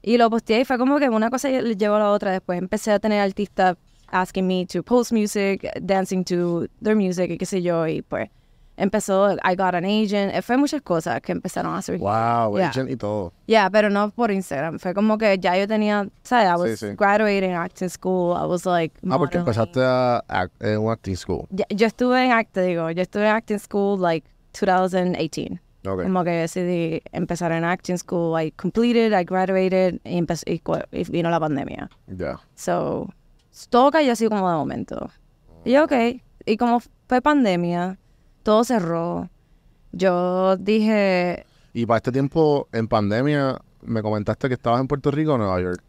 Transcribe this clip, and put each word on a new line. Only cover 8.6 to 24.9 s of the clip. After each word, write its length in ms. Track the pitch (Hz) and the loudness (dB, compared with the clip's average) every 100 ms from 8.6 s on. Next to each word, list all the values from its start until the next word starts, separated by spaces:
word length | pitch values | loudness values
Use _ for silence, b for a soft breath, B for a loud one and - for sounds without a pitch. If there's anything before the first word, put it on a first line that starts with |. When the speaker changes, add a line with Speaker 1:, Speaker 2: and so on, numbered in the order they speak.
| - - | -20 -4
Speaker 1:
empezó, 540 | 190 214 196 190 202 | -2 -2 0 2 2
I 220 | 175 - 185 | 2 0 0
got 180 | 185 | 0
an 100 | 180 180 | 0 0
agent. 480 | 214 214 202 196 | 0 0 0 -2
Eh, 80 | 165 | -4
fue 140 | - 247 | -2 0
muchas 240 | 285 294 | 0 -2
cosas 380 | - 170 170 226 | -2 -4 -2 -6
que 100 | - | -6
empezaron 420 | 180 180 - 165 | -8 -6 -6 -6
a 60 | 165 | -6
surgir. 200 | - 180 | -6 -4
Speaker 2:
Wow, 540 | 98 110 113 120 113 101 | -2 0 0 2 0 0
Speaker 1:
Yeah. 100 | - | 0
Speaker 2:
agent 220 | 123 131 | -2 -4
y 60 | 131 | -6
todo. 360 | 104 104 90 _ - | -4 -4 -6 _ 0
Speaker 1:
Yeah, 240 | 220 190 | 2 4
pero 180 | 202 208 | 2 2
no 220 | 202 208 | 2 -2
por 200 | - 233 | -2 -2
Instagram. 480 | 196 185 135 156 147 | -2 -4 -6 -6 -6
Fue 140 | 185 | -6
como 240 | 180 214 214 | 0 0 2
que 220 | 220 196 | 2 2
ya 180 | 180 180 | 2 0
yo 100 | 202 | 0
tenía, 400 | 220 208 208 202 _ | 0 0 0 -2 _
¿sabes? 260 | - 247 202 | 0 2 4
I 20 | 175 | 4
Speaker 2:
Sí, 40 | |
Speaker 1:
was 180 | 175 110 | 0 -2
Speaker 2:
sí. 60 | 104 101 | -6 0
Speaker 1:
graduating 560 | 202 208 214 196 185 | 2 4 2 2 0
acting 360 | 175 175 - 185 | -2 -6 -6 -8
school. 480 | - 185 185 175 175 | -6 -2 0 0 0
I 80 | 156 | -2
was, 200 | 175 185 | -2 0
like, 280 | 175 165 - 185 | 0 0 -4 -2
Speaker 2:
Ah, 80 | 135 | 0
porque 200 | 139 175 | 0 0
Speaker 1:
modeling. 20 | |
Speaker 2:
empezaste 400 | 175 110 113 131 | 0 0 0 0
a 400 | 131 127 127 120 - | 2 2 2 0 -2
act-, 340 | 98 92 _ | -4 -4 _
en 160 | 107 107 | -2 0
un 120 | 110 | 0
acting 240 | 113 - 92 | -4 -4 -8
school. 300 | - 90 - | -4 -6 -6
Speaker 1:
Ya, 140 | 190 - | -6 -4
yo 160 | 202 226 | 0 0
estuve 360 | - 247 254 254 | 2 0 2 2
en 60 | |
act-, 200 | 233 220 | 2 0
te 80 | - | -2
digo, 280 | 180 170 165 | 0 0 -2
yo 100 | 165 | -4
estuve 200 | 185 202 | -4 0
en 120 | 208 | 0
acting 240 | 214 - 208 | 0 -2 -6
school, 400 | - 208 202 202 | -4 -2 0 2
like, 300 | 175 165 - _ _ | 2 0 -4 _ _
two 140 | - 202 | -2 2
thousand 500 | 185 185 | 2 2